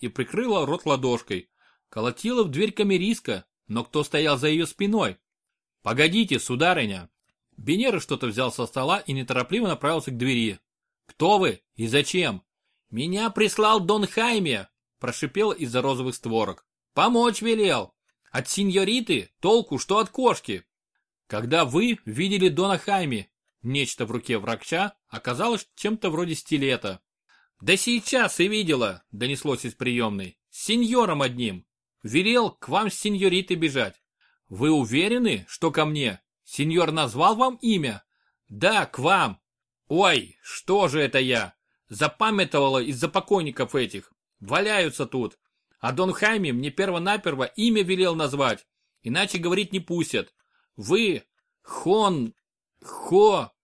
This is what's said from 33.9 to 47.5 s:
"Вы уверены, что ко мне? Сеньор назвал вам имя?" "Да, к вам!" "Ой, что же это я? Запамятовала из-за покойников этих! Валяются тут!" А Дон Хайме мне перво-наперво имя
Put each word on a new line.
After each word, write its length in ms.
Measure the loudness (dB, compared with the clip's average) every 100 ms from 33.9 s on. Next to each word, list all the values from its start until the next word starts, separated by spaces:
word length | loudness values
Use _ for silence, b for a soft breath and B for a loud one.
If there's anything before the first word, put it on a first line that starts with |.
| -6 _ _ _ _ _
"Вы 220 | -2 2
уверены, 760 | 2 2 0 2 2 0 0 -6
что 220 | -4 -2
ко 140 | 0
мне? 380 | 0 0 -2 -4 _ _
Сеньор 480 | -16 -4 0 2 2
назвал 420 | 0 -2 2 2
вам 220 | 4 0 0
имя?" 480 | 0 0 0 -6 _ _ _ _ _
"Да, 380 | 0 2 2 -2
к 120 | -2
вам!" 420 | 2 4 2 -2 _ _ _ _ -2
"Ой, 500 | 2 4 2 -2 _
что 480 | -16 -12 0 2 2
же 120 | 2
это 180 | 2 2
я? 360 | 2 0 -2 _ _ _ _
Запамятовала 920 | -2 -2 0 0 2 2 2 4 2
из-за 260 | -2 -4 -2
покойников 640 | -2 0 0 0 -4 -2
этих! 380 | -2 -2 -6 -16 _ _ _
Валяются 640 | -4 -2 0 0 0 -2
тут!" 340 | -4 -2 -4 _ _ _ _ _
А 140 | -6
Дон 200 | -2 -2
Хайме 400 | 0 0 0 -2
мне 180 | -2 -4
перво-наперво 760 | -4 -2 -2 -2 -2 -2 -4
имя 380 | -4